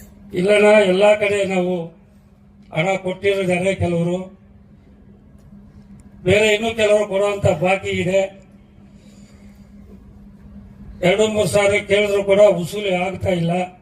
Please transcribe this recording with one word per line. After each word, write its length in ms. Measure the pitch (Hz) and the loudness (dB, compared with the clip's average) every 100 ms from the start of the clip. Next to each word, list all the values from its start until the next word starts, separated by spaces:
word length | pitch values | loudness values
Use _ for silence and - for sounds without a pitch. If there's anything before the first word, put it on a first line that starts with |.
| - - - | -20 -20 -10
ಇಲ್ಲಣ್ಣ, 340 | 175 190 208 208 214 190 | -4 2 4 6 6 4
ಎಲ್ಲ 140 | 185 208 208 | 2 2 2
ಕಡೆ 180 | 202 202 190 | 0 -2 -2
ನಾವು 280 | 185 180 180 165 - _ _ _ _ - - - 160 | -2 -2 -4 -8 -16 _ _ _ _ -20 -20 -10 -4
ಹಣ 180 | 185 185 | -2 -4
ಕೊಟ್ಟಿದ್ದಾರೆ 800 | 185 185 202 196 180 180 185 190 | -6 -4 -2 -2 -2 -2 -2 -2
ಕೆಲವರು, 680 | 175 170 170 180 185 - - - - - - - - - - - - - - - - - - - | -2 -2 -2 -4 -8 -16 -20 -20 -20 -20 -20 -20 -20 -20 -20 -20 -20 -20 -20 -20 -20 -20 -20 -6
ಬೇರೆ 320 | 180 202 214 208 | 0 2 2 0
ಇನ್ನೂ 200 | 226 226 | -2 -2
ಕೆಲವರು 320 | 208 208 202 | 2 2 0
ಕೊಡುವಂತ 380 | 196 202 196 196 | -2 -2 0 -2
ಬಾಕಿ 440 | 160 180 190 202 | 0 0 -2 -2
ಇದೆ. 520 | 190 175 196 190 - - - - - - - - - - - 202 - - 202 - 202 - - - - - - - - - - | -4 -2 -2 -2 -8 -20 -20 -20 -20 -20 -20 -20 -20 -20 -20 -20 -20 -20 -20 -20 -20 -20 -20 -20 -20 -20 -20 -20 -20 -20 -4
ಎರಡು 240 | 180 202 214 | 0 2 0
ಮೂರು 200 | 208 190 | 0 0
ಸಾರಿ 340 | 202 202 208 | 2 2 0
ಕೇಳಿದ್ರು 420 | 208 202 208 202 | 0 0 2 0
ಕೂಡ 160 | 196 196 | 2 6
ವಸೂಲಿ 560 | 208 175 170 208 202 180 | 6 4 -4 -6 -4 -2
ಆಗ್ತಾ 340 | 185 180 196 | -4 -4 -4
ಇಲ್ಲ 240 | 180 165 180 180 - | -2 -2 -2 -4 -10